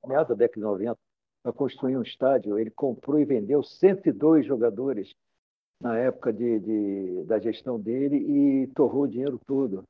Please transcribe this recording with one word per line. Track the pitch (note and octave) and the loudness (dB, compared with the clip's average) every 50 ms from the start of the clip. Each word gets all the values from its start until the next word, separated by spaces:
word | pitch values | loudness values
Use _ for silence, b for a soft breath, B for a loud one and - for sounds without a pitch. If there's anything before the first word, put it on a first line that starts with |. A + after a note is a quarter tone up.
| - | -6
meados | - B2+ C#3+ D#3+ D#3 | -2 0 0 0 0
da | A#2+ | 2
década | G#2 A#2+ A#2 - G#2+ | 2 2 0 2 -2
de | G#2 | -4
noventa, | G#2+ G2+ F#2 G#2 A#2+ A#2 _ _ _ _ _ _ _ _ _ | -4 -2 -2 -2 -4 -6 _ _ _ _ _ _ _ _ _
pra | _ B2 | _ -8
construir | A#2+ - C#3+ B2+ - - - B2+ C3 | -4 -2 -4 -4 -4 -4 -4 -2 -2
um | C3 | -2
estádio, | A#2 - - _ C3+ C3 C#3 B2 G2+ G#2 G2+ G#2 | -4 -6 -6 _ 2 2 2 2 0 0 -2 -2
ele | A2+ A2 | -2 -4
comprou | _ - - C3+ A#2 - - - C#3+ D3+ | _ -4 -4 -4 -4 -4 -4 0 2 2
e | D3 | 2
vendeu | D3 C#3 A2+ G#2 G2 C#3 D3 | 2 0 -2 0 0 0 0
cento | B2+ - - - - F#3+ G3 F#3+ - | 0 -2 -4 4 4 4 4 4 0
e | E3 | -2
dois | B2 G2 C#3+ D#3 D#3+ D#3 C3 | 0 2 4 6 6 6 4
jogadores | - C#3 A2+ A#2 A#2 G2+ G2 B2+ C#3 B2+ G#2 F#2+ - - _ _ _ _ _ _ _ _ _ _ _ _ _ | 2 0 0 0 0 0 -2 -4 -4 -4 -4 -6 -10 -14 _ _ _ _ _ _ _ _ _ _ _ _ _
na | - A#3+ - - | -6 -2 -2 0
época | B2 B2+ B2 - - B2+ | 0 0 -2 -2 -4 -4
de, | A2 G2+ A#2+ A#2+ A#2 A2 | -2 -2 0 0 0 0
de, | F2+ G#2+ A2 G#2+ G2+ G2+ G2 G2 F#2+ F#2 F2+ F2+ D#2 | 0 -2 -2 -2 -2 -2 -4 -4 -6 -6 -6 -8 -2
da | D#2 A2 G#2+ | -2 -2 0
gestão | G2+ A#2 G#2+ - - C3 B2 A2+ | 0 -2 -4 -4 -6 -8 -6 -6
dele | G2+ A2 A#2 C3 C#3 C#3+ C#3+ | -4 -4 -4 -2 -2 0 0
e | C#3 A2 - C#3+ C#3+ C#3 C#3+ C3+ C3+ C3 C3+ | 0 0 2 2 4 4 4 4 2 0 -2
torrou | - - D3 A#2 B2 C#3 | 2 2 2 2 2 0
o | C#3+ C3 | -2 0
dinheiro | G#2+ A#2+ C3 C#3+ B2+ A#2 _ | -2 -4 -4 -4 -6 -8 _
todo | - C3+ C3+ C#3 A#2 F#2+ F#2+ F#2+ | -4 -2 -2 -2 -2 -4 -8 -10